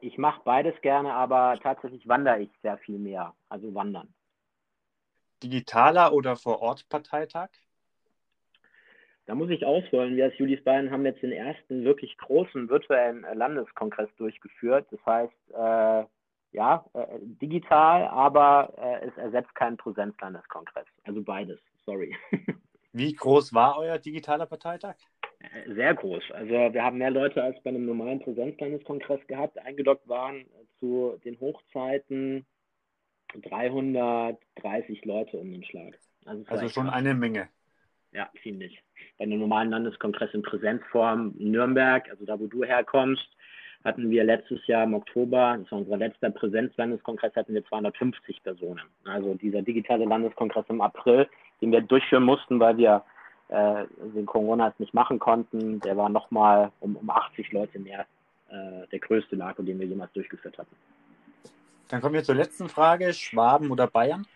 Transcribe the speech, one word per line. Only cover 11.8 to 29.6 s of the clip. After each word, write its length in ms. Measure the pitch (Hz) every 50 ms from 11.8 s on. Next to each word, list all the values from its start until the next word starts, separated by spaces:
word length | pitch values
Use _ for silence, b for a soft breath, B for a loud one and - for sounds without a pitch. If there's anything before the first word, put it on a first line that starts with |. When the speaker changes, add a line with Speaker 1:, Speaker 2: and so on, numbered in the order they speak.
| 117
Speaker 1:
wirklich 340 | 131 143 - - 113 - -
großen 500 | - - 131 160 180 - - 139 120 113
virtuellen, 560 | 131 147 - - 143 127 120 120 117 120 95
äh, 80 | 82 110
Landeskongress 760 | 110 120 135 151 143 - - - - 110 107 104 - 107 - _
durchgeführt. 720 | - 113 107 - - - 104 - - - 117 131 139 - _
Das 160 | - 104 _
heißt, 440 | - 113 113 117 117 - _ _ - -
äh, 500 | 113 113 113 113 113 110 110 110 110 110 110 _ _ _ _ _ _ _ _ -
ja, 320 | - 110 123 156 165 165 _ -
äh, 120 | 123 117 - - 117
digital, 880 | 101 117 113 - - 151 160 175 165 - 160 151 156 160 170 180 180 -
aber, 640 | - 123 135 147 143 147 143 143 143 143 135 - -
äh, 300 | - 117 123 123 - -
es 100 | 127 -
ersetzt 380 | - 117 113 110 123 123 - -
keinen 220 | - 131 117 117
Präsenzlandeskongress. 1120 | 110 - 117 101 104 101 104 104 - 98 95 95 87 - - - 82 82 - - - - - _ _ _
Also 180 | - 101 107 101
beides, 380 | - 98 95 101 90 - - _ _ _ _ _
sorry. 300 | - 101 95 90 - - - - - -
<laughs> 260 | - - - - - _ _ _ _ _ _ -
Speaker 2:
Wie 220 | 120 131 151 147
groß 400 | - - 131 139 147 139 - 120
war 240 | 117 117 135 139 151
euer 200 | 160 165 165 156
digitaler 480 | - 151 151 160 - 151 147 156 165
Parteitag? 500 | 156 160 156 - 170 175 180 - 202 - - _ _ _ _ - - - _
Speaker 1:
Äh, 340 | - - - - - - 107
sehr 200 | 104 123 151 170
groß. 300 | 139 - 98 87 85 - - -
Also 180 | - 110 107
wir 320 | 117 120 120 117 110 120 117
haben 160 | 123 120 123
mehr 140 | 127 131 131
Leute 280 | 135 139 143 - 147
als 220 | 127 131 127 - -
bei 80 | 131
einem 160 | 127 123 123
normalen 320 | 120 117 117 113 120 131 135
Präsenzlandeskongress 1080 | - 131 117 113 120 143 147 - 147 139 147 147 147 - 143 143 - - 143 139 - -
gehabt. 300 | 131 135 143 147 - -